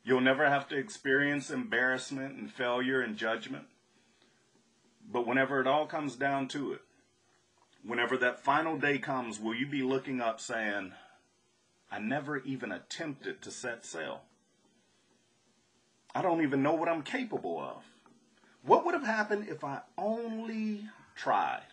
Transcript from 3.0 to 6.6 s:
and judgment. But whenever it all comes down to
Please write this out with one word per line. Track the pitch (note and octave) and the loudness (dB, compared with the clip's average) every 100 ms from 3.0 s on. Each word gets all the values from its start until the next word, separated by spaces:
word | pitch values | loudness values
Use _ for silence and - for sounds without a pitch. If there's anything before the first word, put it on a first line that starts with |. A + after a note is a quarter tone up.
and | A#2+ G#2+ | 0 -2
judgment. | A2 A2+ G#2+ C3+ - _ _ _ _ _ _ _ _ _ _ _ _ _ G#2+ | -2 -2 -6 -12 -12 _ _ _ _ _ _ _ _ _ _ _ _ _ -6
But | A#2+ A2+ | -4 2
whenever | C3 C3+ C#3 | 2 2 2
it | B2+ | 4
all | D3 D3 | 2 2
comes | E3 D3 B2 | -4 -6 -2
down | C#3 C#3 C3 | -2 0 -2
to | D3 | -4